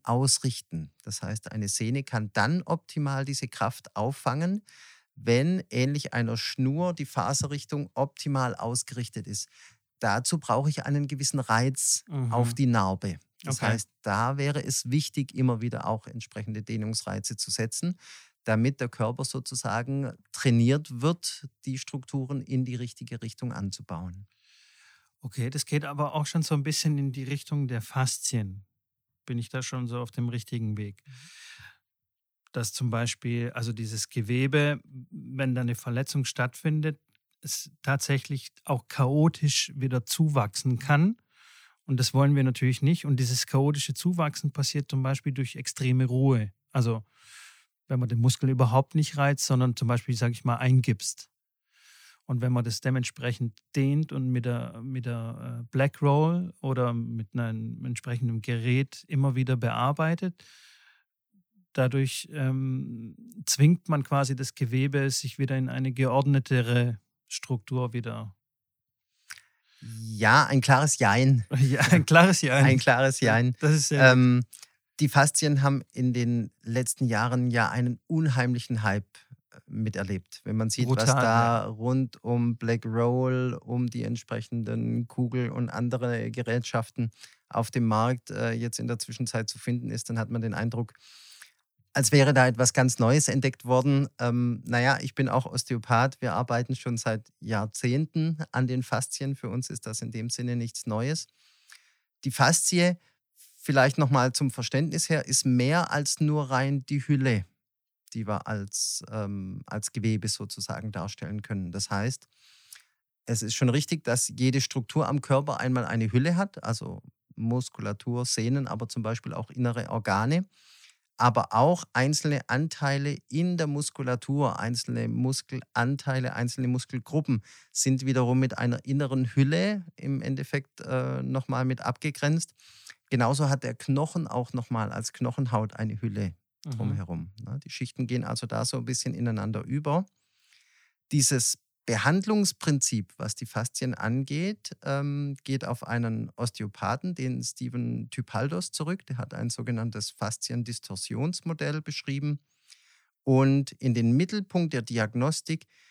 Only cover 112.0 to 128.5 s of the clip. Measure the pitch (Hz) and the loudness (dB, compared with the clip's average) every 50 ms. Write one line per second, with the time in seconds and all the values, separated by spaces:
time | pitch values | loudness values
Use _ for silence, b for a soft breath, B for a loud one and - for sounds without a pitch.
112 | 104 127 131 - - _ B B B B B B B B B B B B B B | -2 -2 -4 -6 -12 _ B B B B B B B B B B B B B B
113 | B _ _ _ - - 117 104 113 104 - - 135 123 117 151 147 - 175 151 | B _ _ _ -4 -4 -2 -2 -2 -4 0 2 2 4 4 2 0 0 -4 -4
114 | - 120 120 127 - - - 127 127 131 127 139 131 - - 135 113 - - 156 | 0 0 0 0 0 -2 -2 0 2 2 2 2 0 0 -4 -6 -6 -2 0 0
115 | - - 143 143 - - 135 135 147 147 - - - 127 127 127 107 73 117 113 | 0 2 0 -2 2 2 2 2 2 0 -4 -2 0 0 0 0 0 0 0 0
116 | 113 104 113 123 139 170 175 175 202 202 - - - 107 113 - 101 98 92 98 | 0 2 2 2 4 4 2 2 0 -2 -4 -10 -4 -4 -4 -4 -4 -10 -10 -12
117 | _ - _ _ _ _ - - 113 113 120 127 127 - _ - 107 104 104 - | _ -20 _ _ _ _ -10 -4 -2 0 0 0 -2 -4 _ -8 -6 -6 -6 -6
118 | - 123 120 123 123 - - 113 110 120 135 143 131 - - 113 117 - - 120 | -6 -4 -4 -2 -2 -2 -2 0 0 0 0 0 -2 -4 -4 -6 -6 -6 -6 -6
119 | 110 110 117 - - - - - 113 - - 127 123 120 113 120 - - 107 113 | -4 -4 -4 -4 -6 -8 -8 -8 -10 -10 -6 -2 -2 -2 -2 -2 -4 -4 -4 -4
120 | 104 107 98 101 110 131 156 180 190 b b b b b b b b b b b | 0 2 2 2 2 2 2 0 0 b b b b b b b b b b b
121 | b b _ - 117 120 107 120 - - - 113 131 165 175 - - _ - 120 | b b _ 4 4 4 4 4 0 2 4 4 6 6 4 2 -2 _ 0 2
122 | 131 143 151 - - 151 143 156 - - 120 135 160 156 - - 147 139 139 139 | 2 2 2 0 0 0 -2 -2 -2 -2 0 0 0 -2 -4 -2 -2 0 0 0
123 | 143 147 139 - _ - 127 156 175 180 180 165 160 147 143 143 147 - - - | -2 -2 -4 -6 _ -6 -2 0 0 0 0 0 0 -2 -2 -2 -4 -6 -6 -6
124 | 135 127 123 120 - - 139 143 143 113 - - 101 117 123 120 - - 120 117 | -2 -2 -2 -2 -2 -2 0 2 2 2 0 0 -2 -2 -2 -4 -4 -4 -4 -2
125 | 113 113 113 120 123 131 135 - - - 135 127 - _ - 117 120 131 143 135 | -2 -2 0 0 0 0 0 -2 -6 -8 -10 -10 -10 _ -2 0 2 2 0 -2
126 | - 139 131 131 127 127 - 113 123 120 - - 127 123 123 127 - - - 123 | -2 -2 -2 0 -2 -2 -2 -2 -4 -4 -2 -2 0 0 0 -2 -2 -4 -8 -8
127 | - - - 156 151 - 123 104 B B B B B B B - - 135 131 131 | -6 -2 -2 -2 2 2 0 0 B B B B B B B -2 2 2 2 2
128 | 131 135 127 131 123 120 127 131 131 120 | 2 2 2 2 4 4 4 4 2 2